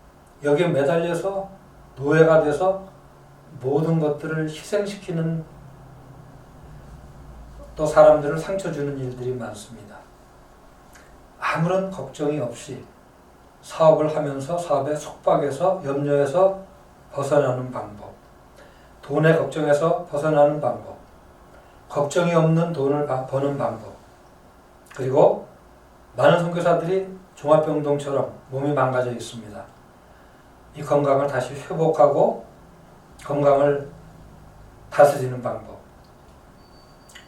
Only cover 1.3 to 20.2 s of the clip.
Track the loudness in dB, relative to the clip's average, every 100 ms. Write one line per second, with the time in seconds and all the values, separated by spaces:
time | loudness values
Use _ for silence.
1.3 | -4 -8 -14 -20 -20 -20 -6 2 6 6
2.3 | 6 4 0 0 -2 -6 -20 -20 -20 -20
3.3 | -20 -20 -8 -2 0 0 0 0 -4 -6
4.3 | -6 -6 -8 -6 -4 -4 -8 -8 -4 -4
5.3 | -4 -8 -18 -20 -20 -20 -20 -20 -20 -20
6.3 | -20 -20 -20 -20 -20 -20 -20 -20 -20 -20
7.3 | -20 -20 -20 -16 -4 0 8 8 8 2
8.3 | -4 -4 -6 -6 -6 -6 -6 -8 -8 -6
9.3 | -6 -8 -14 -18 -20 -20 -20 -20 -20 -20
10.3 | -20 -20 -20 -20 -20 -20 -20 -20 -20 -20
11.3 | -10 -6 -2 0 0 -2 -8 -12 -6 -4
12.3 | -4 -6 -10 -14 -16 -16 -20 -20 -20 -20
13.3 | -20 -20 -20 -12 2 4 6 2 -2 -4
14.3 | -6 -6 -6 -2 -2 -2 -6 -8 -4 0
15.3 | 2 0 0 0 0 -2 -4 0 2 2
16.3 | 4 2 2 -12 -20 -20 -20 -14 -6 0
17.3 | 2 2 0 -6 -10 -12 -14 -18 -20 -20
18.3 | -20 -20 -20 -20 -20 -20 -20 -6 2 4
19.3 | 4 0 -2 0 2 2 0 -4 -4